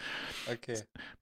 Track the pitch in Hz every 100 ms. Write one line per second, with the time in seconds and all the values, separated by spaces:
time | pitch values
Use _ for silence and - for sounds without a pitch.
0 | - - - - - 120 - 113 104 -
1 | - -